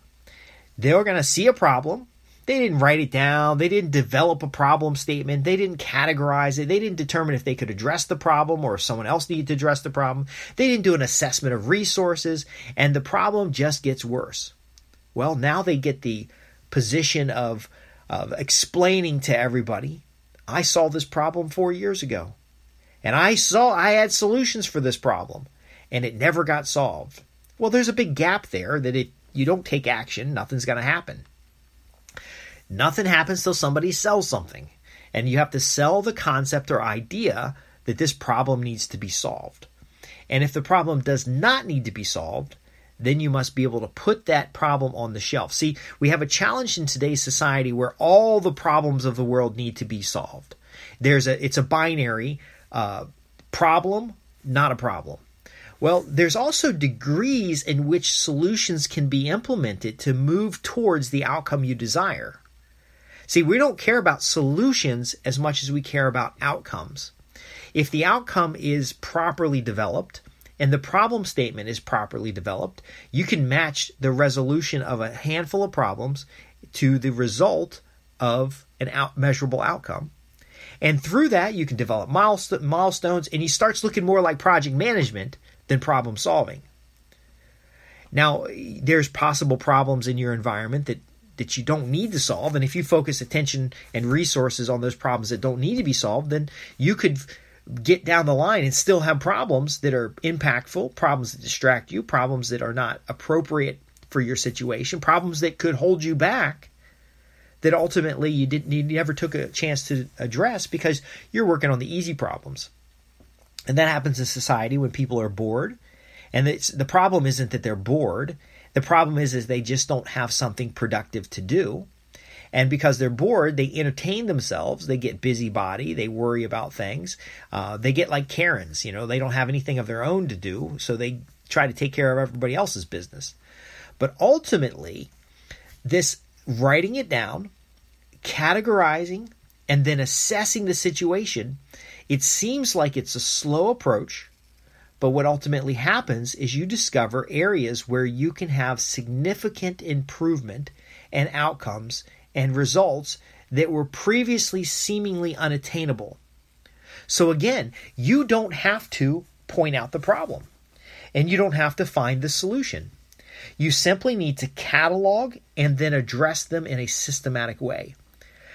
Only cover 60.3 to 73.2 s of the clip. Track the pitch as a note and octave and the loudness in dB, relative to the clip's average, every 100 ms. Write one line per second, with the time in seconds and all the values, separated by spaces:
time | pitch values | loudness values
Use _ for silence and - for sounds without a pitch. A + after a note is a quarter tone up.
60.3 | F3+ G#3+ - - A#3+ A3 D#3 B2 C#3 B2+ | 2 0 -4 -6 0 2 2 0 -2 -2
61.3 | D#3 - C#3+ B2+ A#2 A#2 E3 F#3+ D#2+ A1 | -2 -2 -2 -2 -2 -2 0 0 -4 -10
62.3 | - _ _ _ _ _ _ - - - | -16 _ _ _ _ _ _ -20 -20 2
63.3 | E3+ D#3+ A#3+ C#4+ F#3+ - A#3+ F3 C#3 - | 4 6 4 4 2 2 4 4 2 0
64.3 | D#3+ C#3 D#3 C4 B3 C#3+ A#2+ A#2+ - C3 | 2 2 4 2 2 0 -2 -4 -6 -4
65.3 | C3 D3 C#3+ C#3 C#3+ C#3 C#3+ C3 B2 A#2 | 0 0 0 -2 -4 -2 0 2 0 -4
66.3 | - C#3+ - - F2+ D#2+ C#3 - _ _ | -4 -4 -4 -8 -12 -10 -14 -16 _ _
67.3 | - - - - D#3 C#3+ D#3 F3 A#3+ A#3+ | -20 -20 -20 -4 -2 0 2 4 2 2
68.3 | F#3+ E3+ D#3 C#3+ C#3+ C3 - - E3 E3 | 0 0 -2 -2 -2 -2 -8 -6 -2 -2
69.3 | D3 D#3+ C3+ A#2 G#2 G2+ B2 F#2+ - - | 0 0 0 -2 -2 -2 -2 -6 -16 -20
70.3 | _ - - C#3 C#3 - F#3+ A3 A#3 F3+ | _ -20 0 2 2 2 2 4 2 -2
71.3 | - A#2+ G#2 G#2+ A2+ - A2+ G#2+ A2+ A2 | -2 -2 -4 -8 -10 -4 -2 -2 -6 -6
72.3 | G2 G2 F#2+ - - - - - C3+ | -6 -6 -6 -6 -10 -20 -20 -6 -4